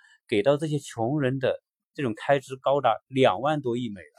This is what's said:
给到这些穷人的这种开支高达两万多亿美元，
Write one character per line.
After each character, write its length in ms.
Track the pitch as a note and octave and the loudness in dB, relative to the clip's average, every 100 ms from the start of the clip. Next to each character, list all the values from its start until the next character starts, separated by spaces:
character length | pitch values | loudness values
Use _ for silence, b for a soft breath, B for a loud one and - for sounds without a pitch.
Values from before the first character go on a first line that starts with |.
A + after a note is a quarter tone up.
| b b - | b b -2
给 160 | G#2 | 0
到 140 | C#3 D3 | 4 2
这 100 | D#3 | 0
些 120 | D3 | -4
穷 400 | - A#2 A2+ D3+ | -6 -4 -2 0
人 180 | C3 C3+ | 0 0
的 240 | A#2+ E2 _ _ _ | -2 -2 _ _ _
这 100 | - | -6
种 120 | C3 G#2 | -4 -2
开 240 | - C#3+ | 0 0
支 160 | - C3 | -2 -6
高 240 | C3+ C#3 | 0 2
达 160 | B2 G#2+ - | 2 0 -2
两 340 | C3 B2 F#2+ | 2 2 2
万 180 | C#3 D3+ | -2 -2
多 160 | B2 A#2+ | -2 -4
亿 140 | A#2+ | -4
美 100 | G2 | -10
元， 100 | D#2+ | -18